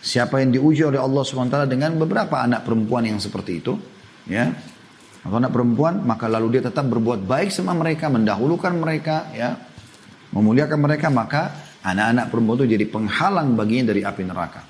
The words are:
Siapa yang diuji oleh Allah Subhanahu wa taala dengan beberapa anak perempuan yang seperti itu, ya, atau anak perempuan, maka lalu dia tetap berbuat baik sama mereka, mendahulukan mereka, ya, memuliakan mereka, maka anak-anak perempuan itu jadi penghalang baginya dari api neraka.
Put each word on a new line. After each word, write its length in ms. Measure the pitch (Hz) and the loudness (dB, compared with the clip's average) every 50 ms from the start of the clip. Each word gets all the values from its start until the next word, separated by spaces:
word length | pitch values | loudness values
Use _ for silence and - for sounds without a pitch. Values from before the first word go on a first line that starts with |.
| - | -6
Siapa 400 | - - 123 123 117 - 135 135 | -2 0 0 0 2 2 2 2
yang 80 | 131 120 | 4 4
diuji 320 | 131 135 156 156 143 160 | 4 4 4 4 4 4
oleh 160 | 147 135 139 | 2 2 0
Allah 240 | 127 135 135 143 131 | 0 0 0 0 0
Subhanahu 240 | - - 131 123 123 | -2 -2 -2 -2 0
wa 60 | 131 | 0
taala 120 | 143 143 131 | 0 0 0
dengan 280 | 127 127 143 160 165 | 0 0 0 0 0
beberapa 400 | 160 156 165 196 220 208 - 151 | 0 0 0 0 -2 0 0 -2
anak 280 | 135 123 120 123 110 - | 0 2 0 0 0 0
perempuan 440 | 117 113 113 107 107 131 120 117 110 | -2 0 0 0 0 0 -2 0 -2
yang 80 | 107 | -2
seperti 480 | 104 95 101 - 95 - - 90 85 - | -4 -6 -6 -8 -8 -6 -6 -6 -6 -4
itu, 80 | 117 - - - - - - - - - - - - | -4 -6 -6 -8 -14 -20 -20 -20 -20 -20 -20 -10 -6
ya, 240 | 87 107 120 - - - - - - - - - - - - - - - - | -2 -2 0 -2 -2 -6 -10 -18 -20 -20 -20 -20 -20 -20 -20 -20 -20 -14 -8
atau 120 | - 98 117 | -4 -2 0
anak 120 | 127 131 127 | 0 0 0
perempuan, 520 | 120 123 120 117 110 147 165 175 202 196 | 2 2 2 2 2 2 2 2 0 0
maka 240 | 120 110 107 117 110 | -2 -2 -2 0 -2
lalu 280 | 110 110 113 113 117 | 0 0 0 2 2
dia 120 | 131 120 127 | 0 0 0
tetap 160 | - 151 139 | -2 -2 -2
berbuat 400 | 131 113 117 113 113 123 104 95 | 0 0 0 2 0 0 -2 -2
baik 240 | 95 127 143 185 196 | -2 0 0 0 -2
sama 240 | 190 - 180 185 180 | -2 -4 -2 -2 -2
mereka, 400 | 165 160 165 160 160 165 151 135 | 0 0 0 -2 -2 0 0 2
mendahulukan 560 | 117 110 107 101 98 120 147 170 170 - 185 180 | 2 2 2 2 2 2 0 0 0 0 -2 -2
mereka, 560 | 170 160 160 160 151 - 156 156 156 170 - - | 0 -2 -2 -2 -2 -2 -2 -2 -2 -4 -6 -8
ya, 240 | 113 117 - 80 - - - - - - - - - - - - - - - - | -6 -4 -4 -6 -8 -12 -20 -20 -20 -20 -20 -20 -20 -20 -20 -20 -20 -16 -6 0
memuliakan 400 | 101 107 107 113 131 151 151 156 | 2 4 4 6 4 2 2 2
mereka, 320 | 151 143 143 151 147 160 160 | 0 2 2 2 2 0 0
maka 320 | 139 120 110 107 - 147 170 - - - - - - - | 0 0 0 0 -2 -2 -2 -4 -8 -12 -18 -20 -20 -8
anak-anak 480 | - 95 92 98 107 113 117 123 113 107 | -6 -2 0 0 2 2 2 0 0 0
perempuan 260 | - 117 113 110 113 123 | 0 0 2 2 2 2
itu 60 | 135 120 110 | 2 2 2
jadi 80 | 101 104 | 2 0
penghalang 720 | 104 - 107 110 101 - - 160 190 196 180 156 135 117 | -2 -2 -4 -4 -2 -2 0 0 2 2 2 2 2 2
baginya 320 | 110 107 107 113 127 131 110 | 2 2 2 2 2 2 2
dari 160 | 107 104 98 | 2 0 0
api 160 | 101 95 - | -2 -4 -4
neraka. 400 | 95 92 90 90 85 80 - 60 - - | -6 -6 -4 -6 -6 -8 -8 -16 -20 -20